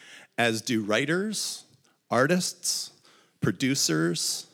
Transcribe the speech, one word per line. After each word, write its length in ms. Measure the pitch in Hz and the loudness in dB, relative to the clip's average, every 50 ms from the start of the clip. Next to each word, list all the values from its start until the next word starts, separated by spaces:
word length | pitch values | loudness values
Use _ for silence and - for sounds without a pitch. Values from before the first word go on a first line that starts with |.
| - - - - - _ _ - | -20 -20 -20 -20 -20 _ _ 0
as 240 | 120 117 113 107 | 2 2 2 0
do 220 | - - 120 107 104 | -2 0 0 0 0
writers, 800 | 98 104 117 135 143 165 180 202 220 202 - - - - - - _ _ _ _ _ _ _ _ _ | 2 2 2 2 0 0 -2 -2 -4 -4 -6 -6 -6 -8 -10 -14 _ _ _ _ _ _ _ _ _
artists, 800 | 113 120 131 147 180 185 175 - - - - - - - - - - _ _ _ _ _ _ _ _ _ | 2 4 4 4 4 2 0 -2 -6 -6 -4 -4 -4 -4 -6 -10 -14 _ _ _ _ _ _ _ _ _
producers, 1080 | - - 95 - 135 127 139 - - - 160 156 165 175 170 156 - - - - - - | -2 -2 0 0 0 0 0 0 0 0 0 0 0 0 -2 -2 -2 -4 -4 -6 -8 -14